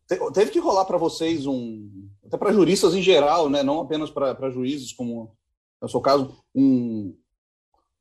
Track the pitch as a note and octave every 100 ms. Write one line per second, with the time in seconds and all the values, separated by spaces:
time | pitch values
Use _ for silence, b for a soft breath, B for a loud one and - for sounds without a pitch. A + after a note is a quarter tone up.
0 | - F#3 - F#3 G#3+ E4+ - F#3+ F#3 F3+
1 | D#3+ - E3 D#3+ C#3 B2+ A#2 G#2+ G#2 F#2+
2 | - - - - G3 G#3 D#3+ G3 F#3 F#3+
3 | F3+ D#3+ C#3+ E3+ D3 C#3+ C3+ D#3 C3+ D#3
4 | D3 C#3 C3+ A#2 C3 B2+ B2+ D3 A#2+ -
5 | A#2+ A#2 A2+ _ _ _ _ - A2 B2+
6 | C3+ C#3 B2+ - _ C3 C3+ B2+ A#2+ A2
7 | F#2+ - _ _ _ _ _ _ _ _